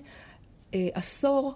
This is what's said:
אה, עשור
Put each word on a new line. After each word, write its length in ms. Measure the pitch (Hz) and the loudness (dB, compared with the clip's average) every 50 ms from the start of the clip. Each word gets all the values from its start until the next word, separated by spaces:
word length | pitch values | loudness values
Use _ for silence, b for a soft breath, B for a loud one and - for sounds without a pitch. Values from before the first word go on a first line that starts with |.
| 285 B B B B B B B B - - - - - - | -4 B B B B B B B B -20 -20 -20 -12 -4 -2
אה, 120 | 190 185 175 - | 0 0 0 0
עשור 600 | - 175 - - - - 277 277 277 262 269 269 | -2 -4 -2 -2 2 2 4 4 4 2 0 -4